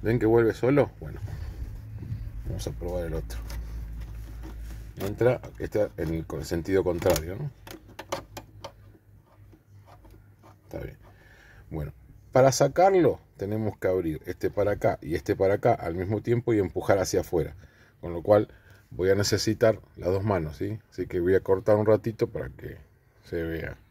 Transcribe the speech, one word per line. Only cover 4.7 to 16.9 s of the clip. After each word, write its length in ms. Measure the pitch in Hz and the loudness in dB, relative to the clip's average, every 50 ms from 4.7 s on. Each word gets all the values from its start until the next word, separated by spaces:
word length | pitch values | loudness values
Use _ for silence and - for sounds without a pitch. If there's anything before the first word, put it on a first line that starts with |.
| - - - - - - | -12 -12 -14 -14 -10 -8
Entra, 400 | 95 98 110 - 117 120 123 - - - - - | -6 -6 -2 2 2 2 2 2 -4 -14 -10 -8
está 320 | - 85 - 107 104 - - | -10 -2 0 0 0 0 -2
en 160 | - 87 78 82 | -6 -4 -4 -4
el, 140 | 80 80 | -4 -6
con 140 | - - 73 | -6 -8 -8
el 40 | 78 | -6
sentido 400 | - 87 85 80 90 95 98 87 | -4 -4 -4 -2 2 2 2 4
contrario, 520 | 90 85 87 - 95 87 78 78 85 92 | 2 0 2 2 2 2 2 0 -6 -8
¿no? 140 | 113 147 147 - - - - - - - - - - - - - - - - - - - - - - - - - - - - - - _ _ - - _ _ _ _ - - - _ _ _ - - - - - - - - - - - - - _ _ - - _ _ | -8 -8 -10 -10 -12 -20 -18 -18 -18 -20 -20 -20 -20 -10 -10 -10 -10 -10 -14 -18 -18 -18 -18 -20 -20 -20 -20 -20 -20 -20 -20 -20 -20 _ _ -20 -20 _ _ _ _ -20 -20 -20 _ _ _ -20 -20 -20 -20 -20 -20 -20 -20 -20 -20 -20 -20 -20 _ _ -20 -20 _ _
Está 160 | - - - | -12 -12 -10
bien. 180 | - - - - - - - - - - - - - - - - - - | -10 -10 -14 -16 -20 -20 -20 -20 -20 -20 -20 -20 -20 -20 -20 -20 -16 -10
Bueno, 220 | 82 78 73 71 - - - - - - - - - | -8 -8 -8 -8 -10 -16 -20 -20 -20 -20 -20 0 4
para 180 | 131 127 135 131 | 6 6 6 6
sacarlo 680 | - 143 139 135 - 180 196 196 185 165 123 87 - - _ _ | 4 2 2 4 6 6 6 6 6 4 4 2 0 -8 _ _
tenemos 420 | - 98 98 107 110 110 104 - _ | -8 -6 -4 -2 -2 -2 -4 -4 _
que 100 | - 95 | 0 0
abrir 320 | 92 92 90 82 78 73 - | 2 2 0 -2 -4 -4 -6
este 240 | - 90 - - 92 | -10 -10 -4 -4 -4
para 220 | - - 101 101 101 | 0 0 0 0 0
acá 260 | - - 110 - - | 2 0 0 0 0
y 140 | - - 80 | -6 -4 -4
este 220 | 87 - - 95 | -4 -2 -2 0
para 180 | - 98 95 101 | 2 4 2 2
acá 180 | 104 - 127 113 | 4 4 2 2
al 220 | - - 87 82 | 2 0 -6 -4
mismo 260 | 90 95 90 110 104 | -4 -2 -2 -2 -2
tiempo 320 | - - 120 120 - - 117 | 0 0 0 0 2 2 2
y 60 | 107 | 2
empujar 400 | 98 85 - 95 - - | 2 0 -2 -6 2 2